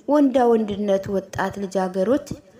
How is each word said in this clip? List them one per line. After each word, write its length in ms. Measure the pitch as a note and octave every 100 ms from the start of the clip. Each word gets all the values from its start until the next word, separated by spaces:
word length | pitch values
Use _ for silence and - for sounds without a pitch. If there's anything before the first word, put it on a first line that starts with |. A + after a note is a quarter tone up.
| -
ወንዳ 280 | D4 C#4 B3+ A#3+
ወንድነት 580 | A3+ G#3 G3+ G#3 G3 G3+
ወጣት 460 | F#3+ F#3+ - G3 G3
ልጃገሮች 720 | G3 F#3+ F#3 F#3+ F#3+ C#4+ - - - -